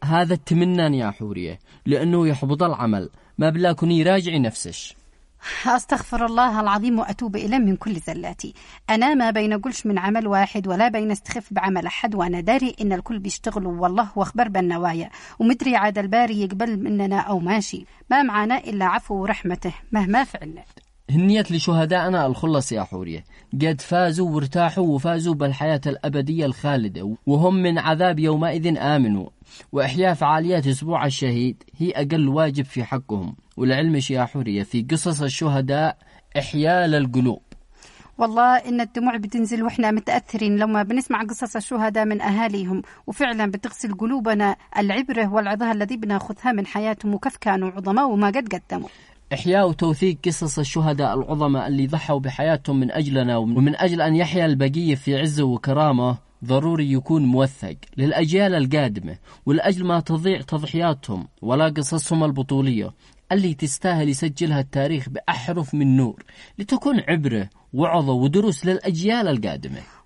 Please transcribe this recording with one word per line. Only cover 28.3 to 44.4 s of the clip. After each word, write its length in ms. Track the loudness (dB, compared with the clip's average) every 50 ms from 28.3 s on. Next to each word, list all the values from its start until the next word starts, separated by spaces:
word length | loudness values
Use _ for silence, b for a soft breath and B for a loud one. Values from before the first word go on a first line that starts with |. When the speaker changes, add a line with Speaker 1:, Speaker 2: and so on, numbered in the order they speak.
| 2 2 0 0 -2 -2 0 0 0 0
Speaker 1:
آمنوا. 500 | 2 2 2 4 4 4 2 0 -2 -6 -12 _ B B B B B B -2
وإحياء 420 | -2 0 0 0 2 2 2 2
فعاليات 520 | 2 2 2 4 2 2 2 2 2 2
أسبوع 400 | 2 0 0 -2 -2 -2 0 0
الشهيد 560 | 0 -2 0 0 0 0 0 0 0 -2 -4 -10 -16 -8
هي 140 | -4 -4 -2
أقل 380 | -2 -2 -2 0 2 2 2 2
واجب 360 | 2 2 2 2 0 -2 -4
في 200 | -4 -4 -6 -4
حقهم، 520 | -4 -4 -6 -6 -6 -6 -6 -6 -6 -8 -12 _ _ _
والعلم 440 | -2 0 2 2 2 2 2 2 0 0 0
يا 140 | -2 -2 -2
حورية 380 | -2 -2 -4 -4 -2 -2 -2 -2
في 240 | -2 -2 -4 -2 0
قصص 320 | -2 -2 0 -2 -2 -2 -2
الشهداء 720 | -2 -2 -2 0 0 0 0 0 0 0 0 0 0 -2 b b b b b b b -6 -6
إحياء 480 | -4 -2 -2 0 2 2 2 4 2
للقلوب. 560 | 2 2 2 2 0 2 2 2 2 0 -2 -6 _ -20 -20 -20 B B B B B B B B B B -2
Speaker 2:
والله 380 | -2 0 4 4 6 6 6
إن 240 | 4 2 0 -2 -2
الدموع 360 | -2 -4 -4 -2 0 0 0
بتنزل 460 | -2 -4 -4 -2 -2 0 0 0 -2 -2
وإحنا 280 | -2 0 0 2 2
متأثرين 640 | 2 0 0 0 0 0 -2 -2 -4 -2 0 2 2
لما 260 | 2 2 2 2 0 0
بنسمع 400 | 0 0 -2 -2 0 -2 -2 -2
قصص 340 | -4 -6 -8 -8 -6 -6
الشهداء 480 | -8 -6 -4 -4 -2 -2 0 0 0 0
من 160 | 0 0 -2
أهاليهم، 640 | 0 0 0 0 0 0 -2 -2 -2 -2 -4 -4 -4 B B B B
وفعلًا 440 | -12 -4 -2 -2 -2 0 -2 -2 -2
بتغسل 440 | -4 -4 -8 -10 -10 -8 -8 -8 -6
قلوبنا 600 | -4 -4 -2 -2 -2 0 0 0 2